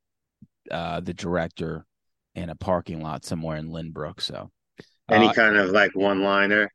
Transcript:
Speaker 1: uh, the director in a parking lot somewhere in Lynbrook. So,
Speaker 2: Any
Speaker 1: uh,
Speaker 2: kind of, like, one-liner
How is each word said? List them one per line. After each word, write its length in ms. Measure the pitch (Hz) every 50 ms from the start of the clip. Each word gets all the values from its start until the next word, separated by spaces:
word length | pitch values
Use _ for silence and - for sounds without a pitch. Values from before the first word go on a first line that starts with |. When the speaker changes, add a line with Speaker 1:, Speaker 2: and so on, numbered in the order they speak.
| _ _ _ _ _ _ _ _ - _ _ _ _ -
Speaker 1:
uh, 300 | - 85 82 82 85 87
the 140 | 90 92 85
director 720 | - 101 85 90 87 82 85 - - 85 80 80 80 - _ _ _ _ _ _ _ _ _ -
in 140 | 92 90 85
a 60 | 78
parking 460 | - - 95 90 87 - - 82 78
lot 220 | 78 78 71 - -
somewhere 320 | - 95 80 80 80 78
in 140 | 78 80 80
Lynbrook. 500 | 82 82 80 80 73 73 76 82 92 -
So, 300 | - - - 50 50 - _ _ _ _ _ - - _ _ _ _ -
Speaker 2:
Any 200 | 110 107 107 110
Speaker 1:
uh, 40 | 117
Speaker 2:
kind 220 | 117 113 107 104
of, 140 | 104 98 92
like, 260 | 98 104 101 92 -
one-liner 760 | 95 98 101 98 95 98 98 98 101 98 101 104 107 104 101